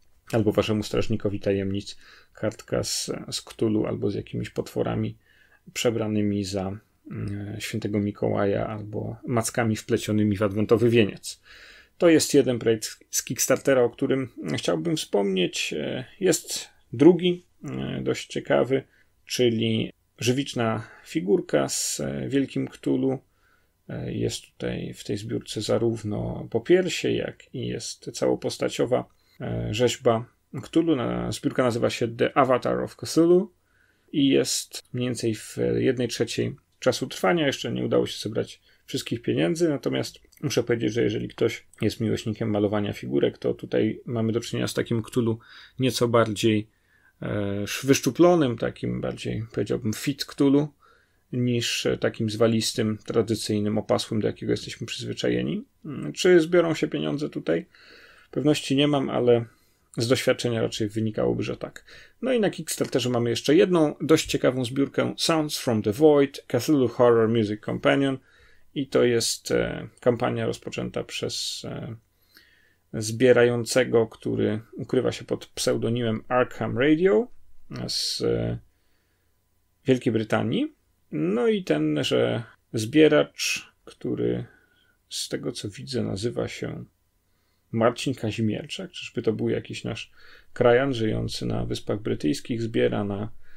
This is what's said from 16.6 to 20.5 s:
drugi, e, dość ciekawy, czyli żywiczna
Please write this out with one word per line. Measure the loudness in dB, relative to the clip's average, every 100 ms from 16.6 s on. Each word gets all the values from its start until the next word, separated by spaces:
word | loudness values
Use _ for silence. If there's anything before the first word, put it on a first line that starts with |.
| -10 _ _
drugi, | 6 8 8 2 -2 -8 _
e, | -12 -8 -6 -4
dość | -4 -4 -6
ciekawy, | -10 0 2 2 0 -2 _ _ _ -10
czyli | 2 2 2 0 0 -2 -8 _ _
żywiczna | 0 0 -2